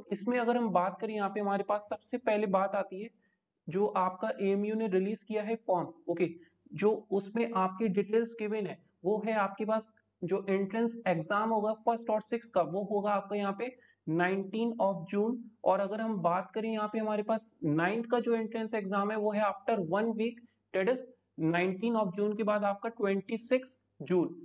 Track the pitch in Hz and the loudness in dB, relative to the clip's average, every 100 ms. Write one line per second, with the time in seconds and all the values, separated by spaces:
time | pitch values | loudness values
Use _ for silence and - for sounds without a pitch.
0 | - 190 208 247 233 240 226 180 190 180 | -4 -4 0 2 2 2 2 2 2 -2
1 | 220 214 196 208 202 196 202 208 - 214 | -6 -2 -2 0 0 0 0 -2 -4 -10
2 | - 254 226 208 214 185 190 202 190 190 | -6 -4 0 2 4 2 2 0 -4 -8
3 | 226 _ _ _ _ _ - 185 208 190 | -12 _ _ _ _ _ -4 0 0 2
4 | 185 185 220 - 196 196 208 220 220 185 | 0 0 -4 0 0 2 0 0 2 2
5 | 196 220 - 214 208 226 - 180 147 - | 0 -4 -4 -2 -2 -2 0 0 -2 -6
6 | - 170 165 - - _ - 156 208 214 | -4 0 -2 -4 -18 _ -12 2 2 2
7 | - 196 196 226 233 196 185 - 226 185 | 0 -2 0 -2 0 2 0 0 0 2
8 | 185 220 226 233 214 214 180 - _ _ | 2 2 2 -2 -4 -2 -4 -8 _ _
9 | 175 214 214 214 202 202 214 220 214 _ | -2 0 0 0 0 -2 0 0 -2 _
10 | _ - 180 190 196 196 196 220 233 233 | _ -8 -2 -2 2 0 0 0 0 0
11 | 190 170 160 208 226 220 214 220 240 233 | 0 0 0 0 2 2 0 0 0 0
12 | 233 214 - 233 - 185 151 185 202 202 | 0 -2 -2 -6 -2 0 0 -2 -2 -2
13 | 208 202 196 208 196 196 247 - - _ | 0 0 -2 -2 -2 -4 -6 -10 -20 _
14 | 160 165 180 196 190 220 233 226 196 175 | -2 2 2 0 -2 -2 -2 0 0 0
15 | 160 202 220 254 - - - 196 196 214 | -2 0 0 -2 -8 -2 2 2 0 -2
16 | 220 202 170 185 185 220 220 220 208 220 | -2 0 2 2 -2 -4 -2 -2 -2 -2
17 | 214 214 214 226 - - 156 156 175 226 | 0 0 0 -2 -4 -4 0 2 2 0
18 | 233 240 240 226 214 226 220 220 190 202 | 0 0 2 0 0 -4 -4 -4 -2 -2
19 | 208 220 214 208 208 - - 214 160 196 | 0 0 0 2 0 0 0 0 0 0
20 | 226 208 233 233 - _ _ 190 196 254 | 0 0 -2 -4 -16 _ _ 0 0 0
21 | - - _ - 160 170 185 190 233 226 | -4 -20 _ -2 2 2 2 0 0 2
22 | 196 190 208 214 208 208 202 196 226 - | 0 0 -2 0 0 2 0 -2 -6 -2
23 | 196 196 - 226 - 254 254 - _ - | 0 0 -2 -6 0 0 0 -18 _ -10
24 | 143 180 - - | 0 2 2 -4